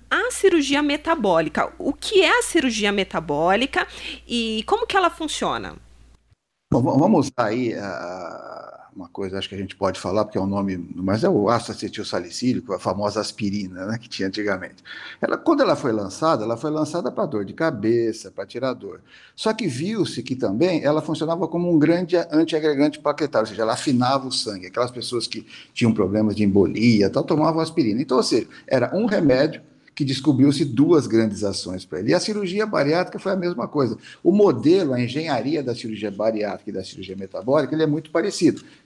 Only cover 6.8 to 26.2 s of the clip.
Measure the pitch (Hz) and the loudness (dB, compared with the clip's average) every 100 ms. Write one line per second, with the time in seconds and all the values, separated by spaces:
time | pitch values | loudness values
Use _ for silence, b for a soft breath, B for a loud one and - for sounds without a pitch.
6.8 | 135 135 180 185 123 - 110 117 117 98 | 4 4 6 4 2 0 0 0 -2 -4
7.8 | 101 87 87 92 85 82 78 80 - - | -6 -8 -8 -10 -10 -12 -14 -16 -16 -20
8.8 | - 101 90 - 98 95 - 98 98 - | -20 -18 -14 -8 -6 -6 -8 -8 -10 -2
9.8 | 98 92 98 101 107 101 98 98 98 92 | -2 -2 -2 0 0 -2 0 0 -2 -4
10.8 | 85 - 95 107 175 147 101 117 117 107 | -8 -6 -2 0 2 2 4 2 -2 -8
11.8 | 104 - 98 98 87 - 123 101 98 90 | -8 -8 -6 -6 -6 -4 -2 -2 -4 -4
12.8 | - 95 104 107 101 - 101 101 95 92 | -4 -2 -2 -2 -6 -4 -4 -4 -8 -10
13.8 | 95 117 - - 95 101 104 92 87 - | -8 -8 -8 -6 -4 -2 -4 -4 -6 -16
14.8 | B B B B - - - 294 233 147 | B B B B -4 0 2 4 4 2
15.8 | 139 107 98 - 160 143 113 117 156 151 | 0 -2 -4 -2 0 2 0 -4 -4 -2
16.8 | 151 170 240 240 185 107 101 - 160 120 | -2 -2 -4 -4 -4 -4 -6 -4 -4 0
17.8 | 110 120 117 107 95 - 101 120 131 123 | 0 2 0 -4 -12 -12 -10 -6 -6 -6
18.8 | 98 - b b b - 220 220 196 123 | -10 -16 b b b -4 -4 -2 -4 -4
19.8 | 180 226 143 - - 127 113 104 175 165 | -4 -2 -2 -4 -6 -4 -2 0 2 2
20.8 | 139 156 151 156 156 170 160 175 175 165 | 0 0 -2 -4 -2 -2 -2 -2 2 4
21.8 | 147 170 175 175 - 156 160 160 156 139 | 4 2 2 0 2 2 2 2 2 2
22.8 | 151 147 151 139 147 117 107 98 110 123 | 2 2 -4 -2 0 0 0 -2 -2 0
23.8 | - 123 123 135 131 123 110 98 90 - | 0 2 2 0 -2 -6 -6 -8 -8 -4
24.8 | 123 123 107 120 - 110 - B B - | -4 -4 -6 -4 -4 -8 -12 B B 0
25.8 | 117 107 95 107 | 2 4 2 2